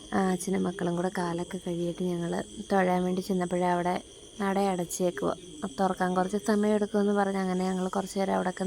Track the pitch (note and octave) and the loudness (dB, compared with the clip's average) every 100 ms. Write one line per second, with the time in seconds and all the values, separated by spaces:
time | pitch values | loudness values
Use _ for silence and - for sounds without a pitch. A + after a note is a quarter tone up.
0 | - G#3 F#3+ F#3 - F#3+ F#3 F3+ F3 F3 | -4 0 2 0 0 0 0 0 -2 0
1 | F3+ F#3 F3 E3+ F3 F#3 F#3 E3+ F3 E3+ | -2 -2 -2 -2 -4 -6 -4 -2 -2 -2
2 | F3+ F3 E3+ F3 - - G3+ G3 F#3 F3+ | -2 0 -2 -2 -4 -8 0 2 4 4
3 | F3+ F#3 F#3 F#3 F3 F3+ F3+ F3 F3 F#3+ | 2 0 0 0 0 2 2 2 2 -2
4 | - - - - G3 G3 G3 F3+ E3+ - | -6 -20 -18 -4 0 2 2 0 -2 0
5 | F3+ F3 F3 - - - G3+ - F#3+ F#3 | 0 0 -2 -2 -8 -10 -8 0 0 2
6 | F3+ F#3 F#3 G3+ G3+ G#3 G#3+ G#3+ G#3 G#3 | 0 2 0 0 2 2 4 2 2 2
7 | G3+ G3+ G3 G3 F#3 F#3 F#3 F#3 F#3 G3 | 2 2 2 0 0 0 0 0 -2 -2
8 | F#3+ G3 G3 F#3+ F#3 - | -4 -2 0 2 0 -2